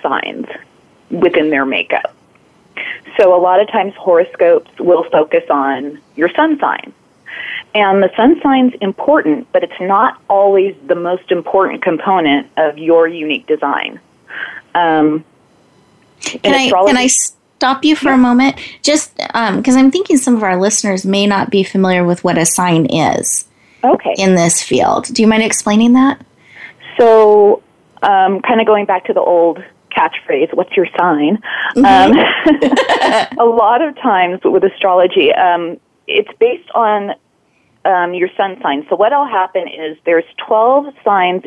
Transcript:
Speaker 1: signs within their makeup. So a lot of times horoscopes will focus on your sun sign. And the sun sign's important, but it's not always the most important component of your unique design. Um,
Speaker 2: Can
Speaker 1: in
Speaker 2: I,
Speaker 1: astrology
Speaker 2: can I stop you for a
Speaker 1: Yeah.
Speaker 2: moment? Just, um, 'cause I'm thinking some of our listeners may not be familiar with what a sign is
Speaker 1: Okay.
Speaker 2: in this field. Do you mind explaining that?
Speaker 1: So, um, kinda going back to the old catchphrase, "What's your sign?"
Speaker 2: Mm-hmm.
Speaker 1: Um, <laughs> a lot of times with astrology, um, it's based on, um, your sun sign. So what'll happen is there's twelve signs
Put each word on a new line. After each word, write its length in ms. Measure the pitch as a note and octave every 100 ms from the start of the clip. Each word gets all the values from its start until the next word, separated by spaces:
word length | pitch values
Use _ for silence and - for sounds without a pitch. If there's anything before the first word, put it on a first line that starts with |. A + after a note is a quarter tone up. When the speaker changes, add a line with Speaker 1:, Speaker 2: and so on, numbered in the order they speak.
Speaker 1:
signs 440 | D3+ A2+ - - - - - _ _ _ -
within 400 | E3+ E3+ F3 D#3
their 160 | C#3 C3+
makeup. 480 | G2+ F2 - - _ _ _ _ _ _ - - - - -
So 180 | F#3+ F3+
a 40 |
lot 200 | F3+ F#3
of 80 | G#3
times 220 | A3 F#3+ -
horoscopes 760 | F#3+ E3+ F3+ - F3 E3+ - -
will 260 | F3 E3+
focus 400 | - F#3+ - E3+ E3
on 500 | C#3+ C3+ C3 C#3+ D3 _ -
your 140 | D#3+
sun 280 | - D#4 D4
sign. 340 | C3+ D#2 - - _ _ - - - - -
And 280 | G#3+ G3+ G3
the 80 | F#3+ -
sun 240 | A#3+ E4
sign's 300 | C#4+ C4+ B3+ -
important, 680 | G#3 - - D#4 - D3+ -
but 100 | F#3
it's 160 | E3+ -
not 400 | F#3 G3 A3+ - -
always 440 | G3+ G3+ G3 G3 - -
the 80 |
most 360 | F3 F3 F#3 -
important 520 | F#3 - G3 F#3 -
component 680 | - D#3+ G3+ F#3+ D#3 C#3+ - -
of 220 | D#3 D3
your 280 | E3 E3 E3
unique 400 | E3+ D#3 C#3+ -
design. 540 | D3+ C#3+ G2+ - - _ _ - - - - _
Um, 480 | E3+ E3+ D#3 D3+ D#3 - _ _ _ _ _ _ _ _ -
Speaker 2:
Can 180 | - -
Speaker 1:
in 100 | -
Speaker 2:
I, 80 | C4+
Speaker 1:
astrology 300 | C4 F#3 G3
Speaker 2:
can 20 | B3+
I 100 | B3+
stop 760 | - - _ _ - B3+ B3+
you 100 | D4+
for 140 | D4+ C#4
a 40 |
Speaker 1:
Yeah. 40 | C4
Speaker 2:
moment? 400 | B3 A#3+ C4+ - - -
Just, 300 | D4 D4+ - - -
um, 280 | - A3 F#3
'cause 140 | B3 B3+
I'm 140 | C4+
thinking 260 | F4+ G4+ D4
some 180 | C4
of 80 | A#3
our 140 | G3+ F3+
listeners 480 | G3 - G#3 F#3+
may 220 | F#3+ G3 G3+
not 240 | G3 -
be 120 | G3+
familiar 420 | F#3 G3 F#3+ F3+
with 200 | F3 F3
what 140 | F3+ E3+
a 80 | E3
sign 400 | - F3+ E3 D#3+
is 580 | D#3+ C#3+ - - - - _ _ -
Speaker 1:
Okay. 300 | B3+ - E3+ -
Speaker 2:
in 180 | F#3+
this 280 | F3+ E3+ -
field. 500 | - B2+ - - -
Do 80 | -
you 80 | A3
mind 140 | A3
explaining 500 | A3 - - G#3 A#3
that? 280 | B3+ C4+ C4+ - _ _ - - - - -
Speaker 1:
So, 640 | A#3 A3 G#3+ G#3 G3+ - _ _ _ -
um, 380 | - G3 F#3+ G3
kinda 240 | - A3+
going 220 | A3 G#3 G3+
back 180 | F#3 -
to 60 |
the 80 | F#3
old 420 | - F3 E3+ E3+ - _ - -
catchphrase, 580 | D#3+ - - D3 D#3+
"What's 200 | - F3+
your 120 | - E3+ -
sign?" 400 | F3+ D3+ D3 G#3 - - - -
Speaker 2:
Mm-hmm. 80 |
Speaker 1:
Um, 1500 | G3 F#3+ G3 C4 - - D#4+ D4 C#4 C#4 - - - A3 - B3+
<laughs> 0 |
a 60 |
lot 380 | A#3 A#3 G#3+ A#3+
of 120 | D#4 -
times 420 | C4 F#3+ F3 F#3
with 220 | - F#3+
astrology, 680 | F#3+ - G3 F3+ F3+ G3 D3
um, 440 | - F3+ F3 E3+ - _ _ -
it's 260 | - - -
based 320 | A#3+ F4 -
on, 400 | - A3 G#3 G3+ - _ _ _ _ _ _
um, 300 | - F#3 F3
your 160 | F3+ F3+ -
sun 220 | G3 F#3
sign. 240 | D#3+ C#3+ -
So 80 | F3+
what'll 300 | G#3 C#4+ C#4+
happen 420 | G#3+ F#3 F#3+ E3+
is 300 | - D#3 D#3
there's 200 | - E3 E3+ -
twelve 480 | - A3 A#3 C4+ C#4+ -
signs 400 | A3 G3+ F3+ F3+